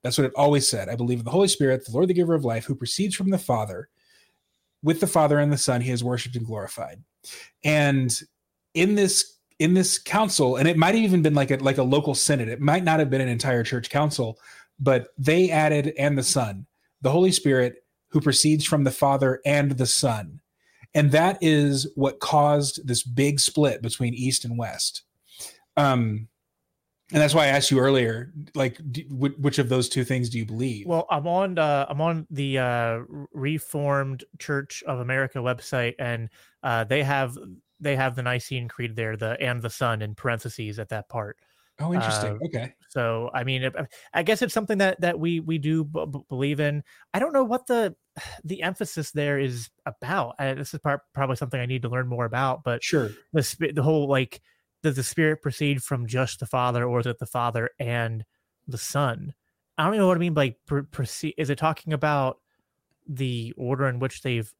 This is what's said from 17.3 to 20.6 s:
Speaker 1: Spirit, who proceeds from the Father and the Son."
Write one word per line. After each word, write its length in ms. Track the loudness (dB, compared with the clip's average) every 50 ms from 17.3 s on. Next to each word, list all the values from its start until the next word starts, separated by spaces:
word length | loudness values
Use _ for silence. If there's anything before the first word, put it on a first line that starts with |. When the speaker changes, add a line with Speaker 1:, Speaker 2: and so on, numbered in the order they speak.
| 2
Speaker 1:
Spirit, 500 | 2 2 4 4 4 4 2 -2 -8 _ _ _ _ _
who 140 | _ 0 2
proceeds 420 | 2 4 2 4 4 4 4 4 2
from 220 | 2 2 2 2
the 60 | 2
Father 500 | 2 2 2 4 4 4 2 2 0 0 0
and 260 | 2 2 4 2 2
the 140 | 2 0 0
Son." 540 | 0 2 2 2 0 0 -2 -6 -10 -16 -20 _ _ _ _